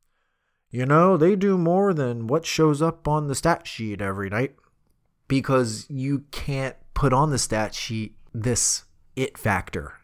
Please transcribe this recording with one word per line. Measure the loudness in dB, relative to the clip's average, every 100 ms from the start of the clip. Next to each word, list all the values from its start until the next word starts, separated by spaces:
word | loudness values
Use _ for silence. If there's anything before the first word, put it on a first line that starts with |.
| _ _ _ _ _ _ _
"You | -4
know, | 2 4 6 6
they | 4 4
do | 2 2
more | 2 2 2
than | 0 -2 -4 -2
what | -2
shows | 0 2 4 4
up | 0 -2 -2
on | -2 -2
the | 0
stat | 0 0 -4
sheet | -8 -8 -4
every | -4 -4 -4
night." | -2 -4 -8 _ _ _ _ _ _ -2
Because | -2 2 2 2 -4 -10
you | -6 -4 -4 -6
can't | -10 -6 -4 -6 -10 -10
put | 0 2
on | 4 2
the | 0
stat | 0 -2 -2
sheet | -6 -8 -6 -8 -12 -12
this | -6 -2 0 0 -2 -8 _ _
it | -8 -8 -4
factor. | -2 -2 -4 -10 -12 -16